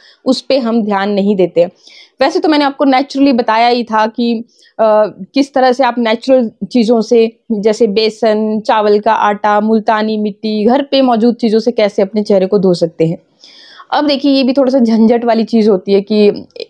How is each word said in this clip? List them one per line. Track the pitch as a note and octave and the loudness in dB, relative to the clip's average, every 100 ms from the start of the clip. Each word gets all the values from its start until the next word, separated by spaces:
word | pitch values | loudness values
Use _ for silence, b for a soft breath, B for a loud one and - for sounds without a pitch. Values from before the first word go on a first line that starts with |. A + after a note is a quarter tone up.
| b b - | b b -4
उस | C4 | -4
पे | - C4+ | -2 -2
हम | A3+ A#3 | -2 -2
ध्यान | G#3+ G3 G3 | -2 -2 -2
नहीं | G3+ G3 G3+ | -2 0 0
देते। | F3 E3 F3 - B B B B | 0 0 -2 -4 B B B B
वैसे | C4+ F4 | -2 0
तो | F4 | 0
मैंने | D4 C#4+ | 0 0
आपको | C#4 C#4+ | 0 0
नेचुरली | C4 C#4 C4+ C#4 | 0 -2 0 0
बताया | A#3+ A#3 A3 A#3+ | 0 0 0 2
ही | B3 | 0
था | A3+ A3 A3 | -2 -2 -2
कि, | A3 A#3 A3+ A#3 b b b | -2 -4 -4 -8 b b b
अ, | A3 G#3+ G#3 - F#3+ | 0 2 0 -4 -6
किस | C4+ C#4 | -4 -2
तरह | C#4 B3+ | 0 2
से | B3 | 2
आप | B3+ A#3+ | 0 0
नेचुरल | A3+ A3+ C4+ C4 A3+ - F#3+ | -2 -2 0 0 0 -6 -4
चीज़ों | B3 G#3+ A#3 | 0 2 0
से, | G#3+ A#3+ A3+ - - | 2 2 0 -4 -8
जैसे | G#3+ G#3+ G#3+ A#3 | -2 -2 0 0
बेसन, | G3+ A3 G#3+ A3+ G#3+ A3 G#3+ | 0 -2 -2 -2 0 -2 -4
चावल | G#3+ A3 G#3 G#3 | -2 0 2 0
का | A3 | 0
आटा, | - G#3 G#3 G#3+ G#3 | 0 -2 -2 0 0
मुल्तानी | G#3+ A3 G#3+ G#3+ A3 G#3+ | 0 0 0 -2 -2 -4
मिट्टी, | G#3 G3+ A3 G#3+ G#3 | -6 -6 -6 -2 0
घर | C#4 | 0
पे | C#4 C4+ | 0 0
मौजूद | C4 A3+ A#3+ A#3+ | 2 2 0 0
चीज़ों | A#3 A3 | 0 0
से | A#3 | -2
कैसे | A#3 G3+ G#3+ | 0 -2 0
अपने | G3+ A3 | -4 -2
चेहरे | G#3 G3 F#3 | 0 0 2
को | G#3 | 0
धो | F#3 | 0
सकते | F3 E3 - D#3+ | 0 -2 -2 -2
हैं। | E3+ _ _ B B B B B | -4 _ _ B B B B B
अब | C4+ D4 | -2 -2
देखिए, | C4+ C#4+ | 0 0
ये | C4+ | 0
भी | C4 | 0
थोड़ा | C4+ C4 | 0 2
सा | C4+ | 2
झंझट | A3+ A3 A3 A#3+ A#3 | 2 2 2 2 0
वाली | A3+ | -2
चीज़ | G#3+ A#3 G#3+ | 0 0 2
होती | G#3 G3+ | 0 0
है | G3 | -2
कि | G3 G#3+ G#3 - - - | 0 2 2 0 -8 -18